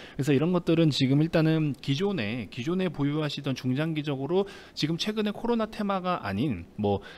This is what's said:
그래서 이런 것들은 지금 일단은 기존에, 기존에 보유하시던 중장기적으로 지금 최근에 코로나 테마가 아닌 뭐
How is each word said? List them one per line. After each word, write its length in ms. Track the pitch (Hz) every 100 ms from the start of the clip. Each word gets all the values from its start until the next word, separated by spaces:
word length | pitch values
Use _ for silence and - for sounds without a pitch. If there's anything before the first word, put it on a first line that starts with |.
| -
그래서 180 | - 135
이런 220 | 139 160
것들은 340 | 180 170 160 160
지금 320 | 123 131 139
일단은 540 | 160 170 156 160 156
기존에, 760 | 131 - 139 202 190 101 123 104
기존에 380 | - 120 185 185
보유하시던 680 | 139 143 147 151 151 143
중장기적으로 920 | 127 127 127 160 156 147 135 139 180 196 - -
지금 240 | - 147 165
최근에 360 | - 214 208
코로나 340 | 208 226 233 220
테마가 600 | - 208 196 180 180 101
아닌 380 | 98 147 95 85 -
뭐 240 | 104 101 -